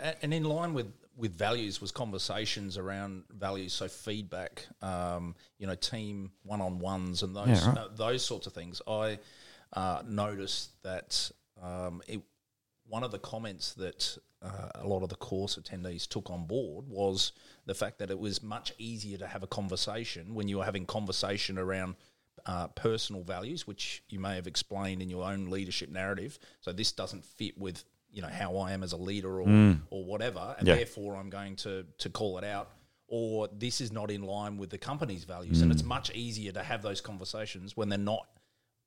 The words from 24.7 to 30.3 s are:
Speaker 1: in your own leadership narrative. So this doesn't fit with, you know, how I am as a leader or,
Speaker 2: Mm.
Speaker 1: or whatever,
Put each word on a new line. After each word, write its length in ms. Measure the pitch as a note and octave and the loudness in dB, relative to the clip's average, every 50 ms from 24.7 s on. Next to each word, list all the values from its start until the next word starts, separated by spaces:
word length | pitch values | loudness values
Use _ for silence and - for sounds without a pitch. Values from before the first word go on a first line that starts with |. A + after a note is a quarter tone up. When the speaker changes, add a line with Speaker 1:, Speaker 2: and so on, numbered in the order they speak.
| G2+ G2 G2 F#2+ F#2+ F#2 | -2 -2 0 0 0 0
Speaker 1:
in 80 | F#2 F2+ | -2 -2
your 160 | F2+ F2+ F2+ | -2 -2 -2
own 240 | F#2+ G2 G2 F#2+ F2+ | 0 0 -2 -2 0
leadership 400 | F#2 G2 G2 F2+ - - - - | 0 -2 -2 -2 -2 -4 -4 -4
narrative. 500 | D#2+ F#2 F#2+ G2 G2+ F#2+ F#2+ D3 - - - - - _ | -4 -2 0 0 0 -2 -2 -6 -8 -12 -18 -20 -20 _
So 100 | - F2+ | -6 -4
this 220 | F2+ F#2 A2 - - | -2 2 2 2 2
doesn't 320 | - G2 - - F2+ - | 0 -4 -4 -6 -10 -12
fit 320 | - - - A2 G2 - - | -16 -8 -6 -4 -4 -4 -4
with, 260 | G2 F#2+ E2+ - - - _ _ _ _ | -6 -6 -6 -6 -12 -16 _ _ _ _
you 120 | - G#2 | -12 -10
know, 80 | F2+ - | -8 -6
how 260 | - - G2+ F#2 F2+ | -4 -2 -2 0 0
I 160 | G2 F#2+ F#2 | 0 0 0
am 100 | - F#2 | 0 -2
as 120 | F#2 E2+ F2 | -2 -2 -4
a 40 | E2 | -4
leader 440 | F2+ F#2+ G2+ G2+ F#2 F#2+ F#2+ F#2 | -2 -2 -2 -2 -2 -2 -2 2
or, 40 | F2+ | 4
Speaker 2:
Mm. 360 | G2+ G#2+ G#2+ G#2+ G2+ F2+ D2+ D2+ - | 8 10 12 12 10 10 8 4 -2
Speaker 1:
or 160 | F#2+ G2 F#2 | -6 -6 -6
whatever, 500 | F2+ G#2 G#2 A2 B2 | -4 -2 0 0 -2